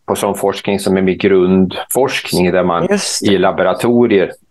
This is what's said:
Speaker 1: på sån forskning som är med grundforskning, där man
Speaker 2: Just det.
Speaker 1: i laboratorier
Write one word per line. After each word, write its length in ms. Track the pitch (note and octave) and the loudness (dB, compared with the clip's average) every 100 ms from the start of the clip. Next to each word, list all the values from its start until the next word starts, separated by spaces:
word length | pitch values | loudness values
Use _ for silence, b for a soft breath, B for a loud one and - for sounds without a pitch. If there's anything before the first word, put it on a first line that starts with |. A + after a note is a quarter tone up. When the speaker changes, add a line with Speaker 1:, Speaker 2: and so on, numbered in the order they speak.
| - | -6
Speaker 1:
på 80 | |
sån 200 | G2 G2+ | -2 -2
forskning 460 | G2 G2 G2 - G2 | -2 -4 -4 -4 -2
som 160 | G2 F#2+ | 0 0
är 60 | |
med 180 | F#2 F2+ | 0 0
grundforskning, 1300 | G2+ F#2+ F2+ F#2+ F#2 - - - C3+ - - F2+ F2+ | 2 4 4 4 2 -2 -6 -2 -2 -4 -4 -2 0
där 120 | F2+ | 0
man 220 | F2+ E2+ E2+ | 0 0 -2
Speaker 2:
Just 340 | - - - | -2 -4 -4
det. 80 | G2+ | 0
Speaker 1:
i 60 | F#2+ | 2
laboratorier 960 | F#2 E2 F2+ F#2 A#2+ A#2+ A#2 G2 E2 - _ | 2 0 -2 0 0 2 4 2 0 -6 _